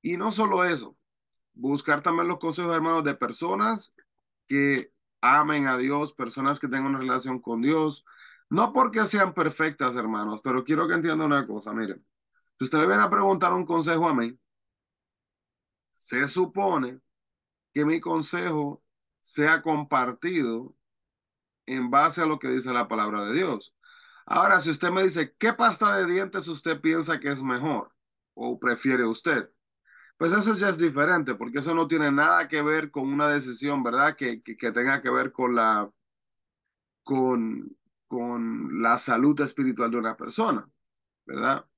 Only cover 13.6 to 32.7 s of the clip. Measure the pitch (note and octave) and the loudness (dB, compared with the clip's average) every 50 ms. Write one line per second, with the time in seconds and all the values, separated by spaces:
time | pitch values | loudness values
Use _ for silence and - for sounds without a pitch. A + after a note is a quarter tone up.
13.6 | F3+ D#3 E3+ E3 D#3 D#3+ E3 D#3+ E3+ E3 D3 B2 A#2 A#2 B2+ _ _ _ _ _ | -2 0 0 0 0 0 0 2 2 2 2 0 -2 -2 -6 _ _ _ _ _
14.6 | _ _ _ _ _ _ _ _ _ _ _ _ _ _ _ _ _ _ _ _ | _ _ _ _ _ _ _ _ _ _ _ _ _ _ _ _ _ _ _ _
15.6 | _ _ _ _ _ _ _ - - - A#2+ B2+ C#3 C#3 - F3+ F#3 E3 - G3 | _ _ _ _ _ _ _ -12 -10 -6 -2 -2 0 0 2 0 0 0 0 -2
16.6 | G3+ G3 F3 D3 C3 B2 B2+ - _ _ _ _ _ _ _ _ _ _ _ _ | 0 0 0 0 -2 -4 -8 -14 _ _ _ _ _ _ _ _ _ _ _ _
17.6 | _ _ _ C#3+ D3 D3+ D#3+ E3 - E3+ E3+ D#3+ D3+ - - F3 F3 F3+ D#3+ D3+ | _ _ _ 0 0 2 0 0 -2 -4 -4 -2 -2 -2 -4 -4 -4 -2 -2 -2
18.6 | D3 C#3+ D3 - _ _ _ _ _ _ _ _ _ - - - D3 D#3 D#3+ D#3+ | -4 -4 -6 -10 _ _ _ _ _ _ _ _ _ -6 -2 0 4 4 2 2
19.6 | - D#3+ D#3 D3 D3 C#3 D3+ C3 B2+ B2 A#2+ - - F3 F#3 E3 C#3 A#2 A2+ A2+ | 2 -2 -2 -2 -2 0 0 0 0 0 -4 -6 -6 -2 -2 0 0 0 -2 -6
20.6 | B2+ - _ _ _ _ _ _ _ _ _ _ _ _ _ _ _ _ _ _ | -8 -12 _ _ _ _ _ _ _ _ _ _ _ _ _ _ _ _ _ _
21.6 | _ - C3 C3 B2 A#2+ B2+ C#3+ D3+ E3 D3+ F3 E3 D#3 D#3 D3 - C3 B2+ C3 | _ -8 -4 -4 -2 4 4 4 4 4 2 2 0 0 0 -2 -2 -2 -2 -2
22.6 | B2 C3 B2 A#2+ A#2 - A2+ A2 G#2+ G#2+ G#2 G#2 G2+ G#2 A#2 D#3 F#3+ F3 B2+ G2+ | -2 -2 -2 -2 -2 -2 -2 -2 -2 -2 -2 -4 -4 -2 -2 0 0 -2 -2 -6
23.6 | - - _ _ _ _ - - _ - _ - - - - - F3+ G3 F#3+ F#3 | -8 -16 _ _ _ _ -20 -20 _ -20 _ -20 -8 -2 2 4 4 6 6 4
24.6 | C#3+ E3 D#3 - - F3 F3+ F#3+ F#3+ F#3+ D3+ E3+ D3+ - _ _ - A3+ A3+ - | 4 0 -2 0 0 0 2 2 2 2 2 0 -4 -4 _ _ 0 0 2 4
25.6 | A#3+ A3+ F3+ - A3 G3+ G3+ G3 F#3+ E3+ F3 F#3 G3 F#3 F#3 F#3+ D3+ E3 D#3+ C#3+ | 2 2 2 4 2 2 2 2 0 0 0 -2 -2 -4 -6 -8 -6 -6 -8 -6
26.6 | - E3 D#3+ C#3 - D#3+ D#3+ E3 D#3 D3+ E3 C3 B2 C#3+ C#3+ C3 C3+ C3 B2 B2 | -2 -4 -4 0 0 0 0 0 0 -2 -4 -2 -2 -4 -4 -2 -2 -2 -2 -2
27.6 | C#3 D#3 C#3 A2 G2 - _ _ _ _ _ _ _ _ _ - A#2+ A#2+ A#2+ - | -2 -2 -2 -2 -4 -8 _ _ _ _ _ _ _ _ _ -8 -6 -6 -6 -2
28.6 | - B2 A#2+ A#2 - C3+ C3 B2+ B2 A2+ A2+ - - E3+ D3+ A#2+ - - _ _ | 0 0 0 0 0 0 2 2 2 0 0 -2 0 0 0 0 -2 -6 _ _
29.6 | _ _ _ _ _ _ _ - - _ _ _ E3 E3+ F#3 G#3 G3 A3 G#3+ F#3 | _ _ _ _ _ _ _ -20 -20 _ _ _ 0 2 2 4 4 2 2 2
30.6 | G3+ G3+ F#3 D#3 E3+ E3 C3+ C#3+ D3 E3 F3+ E3+ D3 B2 A#2+ G2 A#2 A#2 A#2 C#3+ | 2 0 2 2 0 2 2 2 2 2 2 2 0 -2 -4 -4 -6 -6 -6 -4
31.6 | C3 D#3+ E3 E3 E3 C#3+ E3 D#3+ D3+ D3 C#3 C#3+ D3+ E3 F2 E3+ D#3+ C#3+ D#3+ D3+ | -2 0 0 0 2 2 2 2 2 2 2 4 4 4 4 2 0 0 -2 -2
32.6 | D3 D3+ | 0 0